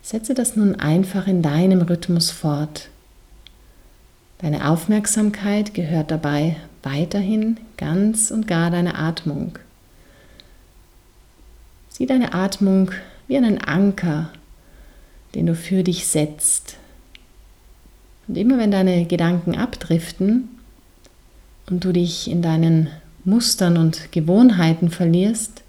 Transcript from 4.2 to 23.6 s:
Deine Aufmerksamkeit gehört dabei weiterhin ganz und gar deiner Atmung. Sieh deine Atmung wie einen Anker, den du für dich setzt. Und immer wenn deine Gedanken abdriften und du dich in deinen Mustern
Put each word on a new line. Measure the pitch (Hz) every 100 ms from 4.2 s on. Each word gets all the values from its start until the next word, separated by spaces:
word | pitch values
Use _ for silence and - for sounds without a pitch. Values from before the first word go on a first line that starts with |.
| _ _
Deine | 165 147 147
Aufmerksamkeit | 165 - 214 208 - 208 208 202 208 208
gehört | - 160 160 151
dabei | 156 147 147 156 156 - -
weiterhin | 139 139 170 202 190 220 220 226 - -
ganz | 147 170 208 220 -
und | 226 214
gar | 165 170
deiner | 175 175 -
Atmung. | 160 160 - 147 - - - _ _ _ - - - - - - _ - _ _ _ _ _ _ - - - - -
Sieh | -
deine | 262 262 240
Atmung | 175 185 - 196 190 185 185 - - -
wie | 269
einen | 233 202
Anker, | - 160 196 196 170 151 160 - - - - - - - - - -
den | - 165
du |
für | 165 - 190
dich | 180 170 -
setzt. | 160 151 151 - - - - - - - - - - - _ _ - - _ _ _ -
Und | -
immer | 214 262
wenn | 214
deine | 202 190 180 170
Gedanken | 175 170 175 170 170
abdriften | - - - 165 - - 190 233 247 - - - _ _ - _ _ - - - -
und | 180
du | 185
dich | 175 175 160 -
in | 175
deinen | 170 160 165 160 156 - - -
Mustern | 185 220 233 -